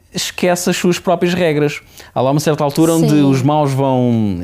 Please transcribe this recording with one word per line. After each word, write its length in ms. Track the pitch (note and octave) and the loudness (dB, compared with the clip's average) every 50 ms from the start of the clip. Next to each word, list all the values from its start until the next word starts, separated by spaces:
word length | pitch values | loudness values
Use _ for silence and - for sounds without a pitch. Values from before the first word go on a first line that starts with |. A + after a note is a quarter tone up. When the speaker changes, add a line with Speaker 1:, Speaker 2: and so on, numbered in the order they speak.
| _ _ - | _ _ -10
Speaker 1:
esquece 560 | F#3 - - - - F3 F3+ F3 F3 - F#3+ | -8 -8 -8 -6 -2 0 0 0 0 -2 -4
as 60 | F3+ | -4
suas 240 | - - F3+ E3+ - | 0 0 -2 -2 -2
próprias 340 | - F#3+ E3+ E3+ F3+ F3 F3+ | 0 -2 0 0 0 -2 0
regras. 480 | F3+ F3+ D#3+ D3 D3 D3 D3 - - - - - - - - - | 0 0 0 0 0 0 -2 -4 -6 -16 -20 -20 -20 -18 -8 -4
Há 60 | A#2+ | -2
lá 120 | A#2+ C3 | 0 0
uma 80 | C#3+ D3+ | 0 0
certa 220 | - E3 D3+ C3 D3+ | 0 0 0 0 -2
altura 300 | C#3+ - E3 D#3+ E3 E3 | -2 0 2 2 2 2
onde 160 | E3 D#3+ D3 | 2 2 2
Speaker 2:
Sim. 140 | D3+ D3+ C#3+ | 2 2 4
Speaker 1:
os 180 | C#3 C3+ C3 | 2 2 2
maus 300 | B2 C#3+ D3+ D3+ D3 C#3 | 0 0 2 2 0 0
vão 680 | C3+ C3 C#3 C3+ C3 B2+ B2 B2 A#2 A2+ G#2+ G#2 F#2 F2 | 0 0 0 0 2 2 2 2 2 0 0 -2 -4 -4